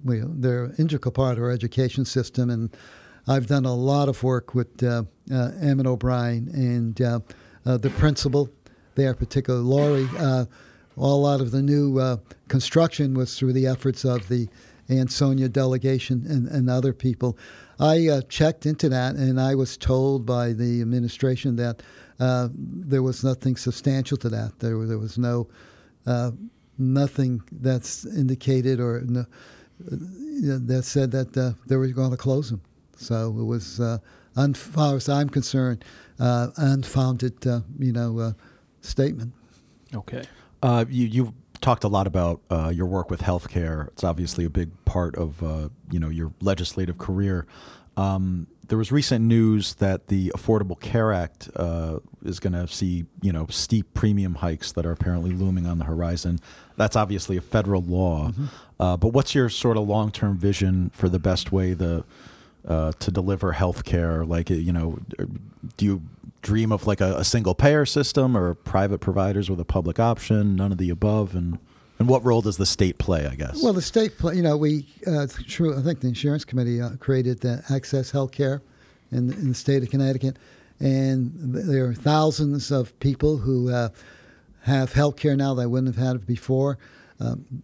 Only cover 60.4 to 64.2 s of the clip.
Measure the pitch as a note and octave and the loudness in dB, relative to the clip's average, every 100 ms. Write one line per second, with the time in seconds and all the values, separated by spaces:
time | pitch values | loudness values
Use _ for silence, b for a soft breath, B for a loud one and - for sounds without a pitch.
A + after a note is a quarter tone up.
60.4 | G2 F#2+ F#2+ F#2 F2 - F#2 F2+ F#2+ F2+ | 0 2 2 2 0 0 0 2 0 0
61.4 | - F#2+ F#2 F2 F2 E2+ - B B B | 0 0 0 0 -2 -2 -6 B B B
62.4 | B B - D#2+ D#2+ - - F2+ F#2 F#2+ | B B -4 0 0 -2 -2 0 0 0
63.4 | F#2+ E2 F#2 E2+ - F2 E2+ E2 | -2 0 0 0 -2 0 0 0